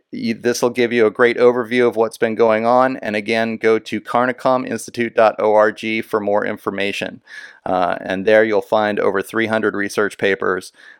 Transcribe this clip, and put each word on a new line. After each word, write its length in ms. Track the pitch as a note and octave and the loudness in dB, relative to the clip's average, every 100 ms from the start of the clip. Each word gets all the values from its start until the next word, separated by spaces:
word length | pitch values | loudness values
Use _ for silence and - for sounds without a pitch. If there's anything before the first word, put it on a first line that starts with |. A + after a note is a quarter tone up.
| _ | _
you, 220 | A#2 A2+ | -8 -6
this 280 | A2+ A#2+ A#2+ | -2 -2 0
will 80 | B2 | 0
give 240 | A#2 A#2+ | 0 0
you 120 | A#2+ G#2+ | 2 2
a 60 | |
great 240 | G2 A#2+ A#2 | 2 2 4
overview 500 | B2 A#2+ A2 B2 A#2+ | 2 2 0 2 2
of 120 | A2 | 2
what's 200 | A2+ - | -2 -2
been 160 | A2+ | -2
going 320 | G#2+ A2+ A2 A#2 | 2 2 2 4
on. 300 | B2 C3 C3 | 4 2 -2
And 160 | G#2+ | -6
again, 440 | G#2 G#2 A2+ A2+ A2 | -4 -2 -2 -2 0
go 200 | A2 A2 | 2 0
to 220 | - G#2+ | -2 -10
carnicominstitute 1160 | - A#2+ B2+ B2 C3 B2+ C3 A2 - - A#2 A#2 | -2 0 0 0 0 0 -2 -8 -8 -6 -2 4
dot 260 | A2 - | 4 4
org 640 | G#2+ G#2+ G#2+ G#2 A2 A2 A2 | 2 4 2 0 -6 -6 -4
for 160 | A2 | -4
more 240 | G2+ G#2 G2+ | -2 -2 -2
information. 760 | G#2 - G2 G2+ G2 - - - - - - - | -6 -6 -4 -4 -6 -8 -12 -20 -20 -20 -10 -4
Uh, 320 | F#2 F2+ - | 0 0 -2
and 240 | G2 F#2+ G2 | -6 -4 2
there 180 | A2 | 4
you'll 180 | A2 G2+ | 4 0
find 380 | - A2 G#2+ G#2 | 0 0 0 0
over 220 | - F#2+ | -2 -2
three 260 | F#2 A2 A2 | -4 -4 -2
hundred 280 | A2 G#2 G2+ | 0 -2 -2
research 420 | G2+ - G2+ - | -4 -2 -4 -2
papers 540 | G2+ F#2+ G2 F#2 - _ - | -2 0 -2 -4 -8 _ -20